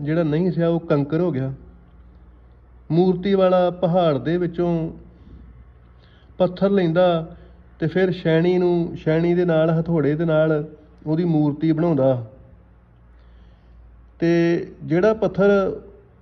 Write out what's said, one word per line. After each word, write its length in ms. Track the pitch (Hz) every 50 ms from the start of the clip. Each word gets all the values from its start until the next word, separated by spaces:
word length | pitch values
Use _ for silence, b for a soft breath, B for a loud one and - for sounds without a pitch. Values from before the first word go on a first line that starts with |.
ਜਿਹੜਾ 220 | 143 147 160 175
ਨਹੀਂ 300 | 165 147 147 165 185 180
ਸਹਿਆ 160 | 147 170 170 170
ਉਹ 120 | 170 165
ਕੰਕਰ 400 | 165 - 156 143 139 143 160 165
ਹੋ 100 | 180 175
ਗਿਆ। 220 | 139 127 135 135 131 - - - - - - - - - - - - - - - - - - - - - - - - - - -
ਮੂਰਤੀ 440 | 156 170 185 185 175 175 185 202 196
ਵਾਲਾ 360 | 190 190 185 185 180 180 175
ਪਹਾੜ 480 | 175 180 185 165 175 185 175 160 143 127
ਦੇ 180 | 120 151 170
ਵਿੱਚੋਂ 560 | 180 175 165 170 175 175 175 170 160 160 160 - - - - - - - - - - - - - - - - - - - - - b b b b b b b - -
ਪੱਥਰ 320 | 185 175 180 - 190 202
ਲੈਂਦਾ 680 | 202 196 180 165 160 175 185 180 170 165 165 B B B B B B B - - - -
ਤੇ 80 | 165
ਫਿਰ 240 | 156 165 185 190 185
ਸ਼ੈਣੀ 480 | 175 - - 165 160 160 175 180 180 180
ਨੂੰ, 380 | 180 175 175 170 170 - -
ਸ਼ੈਣੀ 380 | - - 156 156 165 170 175 175
ਦੇ 100 | 180 175
ਨਾਲ, 260 | 170 160 156 160 165
ਹਥੌੜੇ 440 | 160 165 160 170 170 156 135 143 151
ਦੇ 100 | 156 170
ਨਾਲ 440 | 160 156 156 160 156 156 147 151 - - - - - - - -
ਉਹਦੀ 180 | 151 156 165 180
ਮੂਰਤੀ 480 | 170 156 151 151 143 139 147 160 160
ਬਣਾਉਂਦਾ। 580 | 156 151 170 170 160 131 131 135 131 123 113 - - - - - - - - - - _ _ _ _ _ - b b b b b b b b b b b b b b b - - - - - - _ -
ਤੇ 480 | 165 170 170 170 170 170 170 160 - - - - 143
ਜਿਹੜਾ 300 | 139 156 180 190 220 214
ਪੱਥਰ 640 | 220 208 175 - 185 202 202 202 196 190 185 - - - - - - - _ - -